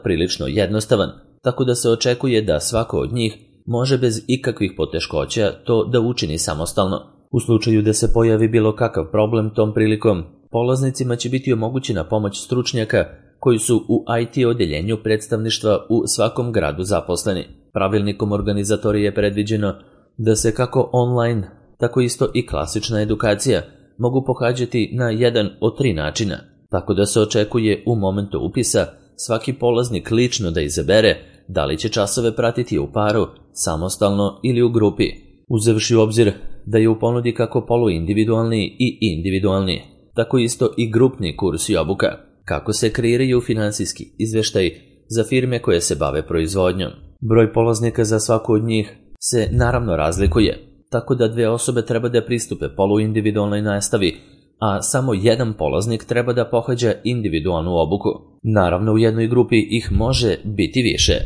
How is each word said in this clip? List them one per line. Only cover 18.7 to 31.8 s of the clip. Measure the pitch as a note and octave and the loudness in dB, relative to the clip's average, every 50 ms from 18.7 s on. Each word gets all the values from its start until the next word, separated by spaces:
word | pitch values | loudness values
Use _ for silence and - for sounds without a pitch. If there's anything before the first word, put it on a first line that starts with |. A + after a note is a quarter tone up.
| G#2+ G#2 - G#2+ G#2 G#2 G#2 | -2 0 0 0 0 2 0
je | G2+ G2 | 0 0
predviđeno | G#2+ G#2 G#2 G2+ G#2 G#2 G#2+ A2 G#2 G#2 G2 - - - _ _ _ _ _ _ | 0 0 0 0 0 -2 0 0 -2 -2 -2 -4 -6 -12 _ _ _ _ _ _
da | - A2 A2+ A2 | -2 2 2 2
se | - - A2+ - | 2 2 0 0
kako | - B2 B2 - C3 - - | 0 -2 -2 0 -2 0 0
online, | - B2 A#2+ B2 B2 A#2+ A#2 A#2 A#2 G#2+ F#2 - - - _ _ _ - | 0 0 0 2 0 0 0 0 0 -2 -4 -6 -12 -20 _ _ _ -4
tako | A#2+ A#2+ - B2+ | -4 -2 0 0
isto | B2 A#2 - - C3+ - - | 0 0 0 -2 -2 -2 0
i | B2+ A#2 | -2 -4
klasična | - - D2 D#2+ - - G#2+ - - A2 G#2 | -2 -4 -4 -4 -4 -4 -6 -4 -2 -2 0
edukacija | G#2+ G#2+ G#2+ - A#2+ G#2+ G2+ G2 - C3+ G#2 E2+ - - - - _ _ _ - | 0 0 0 0 0 0 0 0 2 0 0 0 -2 -6 -16 -20 _ _ _ -4
mogu | A#2 A#2+ C3 C3+ C3 | -2 0 0 0 0
pohađati | - B2 - B2 A#2+ B2+ B2+ B2 A#2 - A#2 G#2 - | 0 -2 0 0 -2 0 -2 -2 -2 0 0 -2 0
na | - B2 B2 A#2 | -2 -2 -2 -2
jedan | A2 A2 B2 A#2+ A#2 A2 G#2 - - - | 0 2 2 2 2 2 0 -2 -2 -2
od | - A#2 - - | -2 -2 0 0
tri | C3+ B2 | 0 0
načina, | E2+ D#2 D2+ D2+ D2+ - A2 F#2+ D2 - - - _ _ _ - | 0 0 -2 -4 -2 -2 -2 -4 -4 -6 -12 -18 _ _ _ -4
tako | - F2+ - - F#2+ | -4 -4 -2 0 0
da | F#2+ G2+ | 2 2
se | - - A#2 | 2 2 2
očekuje | G#2+ G#2 - G#2+ G#2+ G#2 - A#2 A2 G#2+ G2 - - | 2 2 2 0 0 0 0 0 0 0 0 0 0
u | A2+ A#2 | -2 -2
momentu | G#2+ G2 F#2+ F#2+ G2+ G2+ G2 - C#2 | 0 0 0 -2 -2 -4 -4 -4 -4
upisa | - F#2 - C3 A2 - - G#2 E2+ - - - - _ _ | -4 -2 -2 -2 -2 0 0 0 0 -2 -4 -18 -20 _ _
svaki | - - - A2+ A#2 - C3+ | -10 -6 -4 -4 -4 -2 -4
polaznik | B2+ - B2 A#2+ A#2 A#2+ B2 A#2+ G#2+ E2 - - | -4 0 0 2 2 2 0 0 -2 -4 -2 0
lično | A2+ A#2+ B2 A#2+ - - G2+ E2+ | 2 2 2 2 0 -2 -4 -2
da | E2 E2+ | -2 -2
izabere | D2 C#2+ D2 E2+ C#2+ F2+ G2 A2 A2 G2+ D#2 - - - _ _ _ - | -2 -2 -2 -2 0 4 4 6 6 4 2 2 -4 -20 _ _ _ -6
da | F#2 F2 C#2+ | -4 -2 -2
li | C#2 E2 | -2 -2
će | - | -4